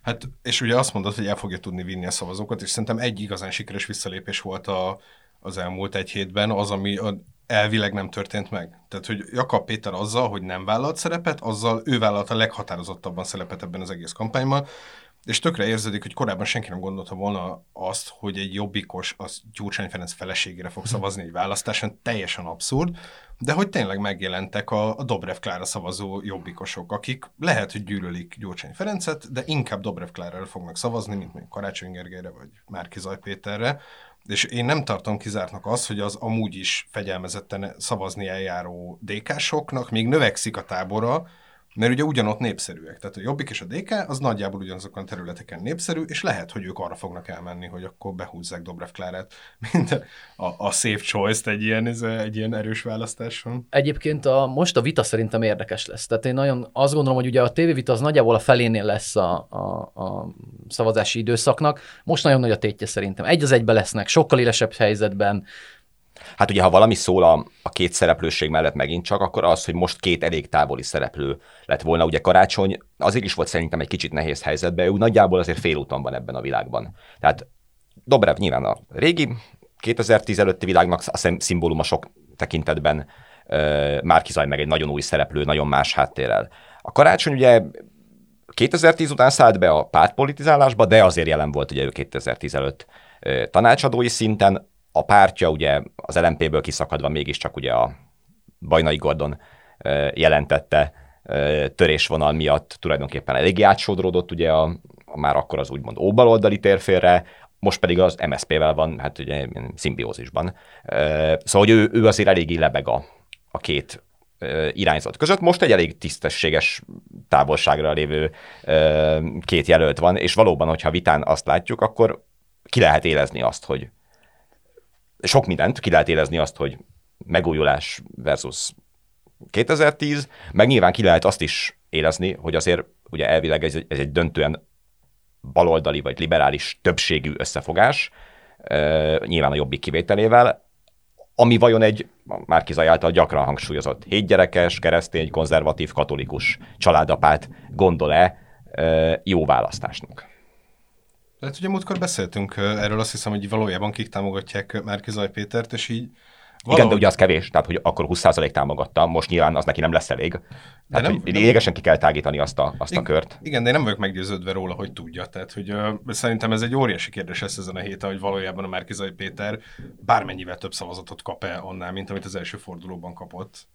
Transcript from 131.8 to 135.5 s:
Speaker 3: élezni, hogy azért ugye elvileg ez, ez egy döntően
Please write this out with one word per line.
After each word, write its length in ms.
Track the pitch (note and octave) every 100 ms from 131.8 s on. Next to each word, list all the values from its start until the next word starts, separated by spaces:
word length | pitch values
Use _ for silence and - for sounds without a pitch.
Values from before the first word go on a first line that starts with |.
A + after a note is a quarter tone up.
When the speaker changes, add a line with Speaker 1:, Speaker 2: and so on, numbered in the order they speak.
| _
Speaker 3:
élezni, 440 | D#2+ D#2 D#2+ F#2
hogy 220 | - E2 D#2+
azért 300 | F2 E2+ - _ _
ugye 180 | D#2 C#2
elvileg 360 | D#2+ D#2 D#2
ez, 120 | D#2 D#2
ez 240 | - C#2+
egy 120 | C#2+
döntően 560 | D#2 E2 - D2+ D#2 _ _ _ _ _ _ _ _ C2+